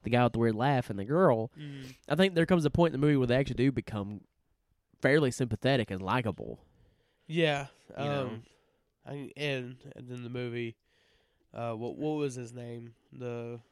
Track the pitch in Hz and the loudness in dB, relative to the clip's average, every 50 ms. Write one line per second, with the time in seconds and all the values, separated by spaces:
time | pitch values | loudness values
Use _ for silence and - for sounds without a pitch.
0 | _ - 117 120 123 120 113 117 117 117 110 107 120 139 143 127 123 - 107 98 | _ 2 4 4 4 4 4 4 2 2 2 2 2 2 2 2 0 -2 -4 -6
1 | 98 107 143 170 190 170 123 110 110 127 _ 160 151 147 143 139 131 131 127 _ | -4 0 2 4 6 6 6 4 0 -4 _ -12 -14 -12 -12 -14 -14 -16 -18 _
2 | _ - 143 156 185 196 180 165 165 156 185 175 156 147 - - 175 165 - 131 | _ -4 2 4 4 4 6 2 4 4 4 4 4 4 4 4 4 4 4 2
3 | 139 151 151 139 131 120 120 131 139 - 127 113 117 139 135 127 110 - 107 107 | 4 4 4 4 4 4 4 2 2 0 0 2 2 2 2 0 -6 -6 -6 -6
4 | 101 98 107 98 - _ _ _ _ _ _ _ _ _ _ _ _ _ _ _ | -6 -6 -8 -12 -14 _ _ _ _ _ _ _ _ _ _ _ _ _ _ _
5 | - 131 139 156 151 127 120 - 131 120 110 104 - 127 139 131 110 - 98 95 | 2 4 4 6 4 2 0 0 -2 -2 -2 -2 2 2 2 2 2 -2 -4 -6
6 | 95 92 104 127 120 107 90 - 53 55 60 - - _ _ _ _ _ _ _ | -2 -2 0 0 0 -2 -4 -6 -8 -12 -12 -14 -16 _ _ _ _ _ _ _
7 | _ _ _ _ _ _ 156 165 165 156 147 139 139 135 _ _ _ _ - - | _ _ _ _ _ _ 0 2 2 2 2 0 -4 -8 _ _ _ _ -12 -8
8 | 139 147 143 143 135 127 110 110 113 _ _ _ _ _ _ _ _ _ _ _ | -4 -4 -2 -2 -4 -4 -6 -10 -14 _ _ _ _ _ _ _ _ _ _ _
9 | _ - 139 143 139 135 - - 147 147 139 131 123 123 127 123 - 143 139 - | _ -14 -12 -12 -12 -12 -10 -8 -6 -4 -4 -4 -6 -10 -14 -16 -18 -20 -18 -18
10 | 123 123 123 123 123 117 123 123 123 123 117 120 120 117 110 _ _ _ _ _ | -14 -14 -12 -12 -10 -8 -8 -6 -6 -6 -6 -6 -6 -8 -10 _ _ _ _ _
11 | _ _ _ _ _ _ _ _ _ _ - 110 117 117 117 110 117 120 78 - | _ _ _ _ _ _ _ _ _ _ -12 -10 -8 -8 -8 -6 -8 -8 -8 -6
12 | 147 151 151 151 147 143 123 127 123 117 120 123 120 120 120 120 117 117 113 _ | -4 -4 -2 -2 -4 -4 -6 -8 -12 -12 -14 -14 -14 -12 -12 -14 -14 -18 -20 _
13 | _ _ - 131 127 123 120 117 117 117 120 117 113 _ | _ _ -16 -12 -10 -8 -8 -8 -10 -10 -12 -14 -16 _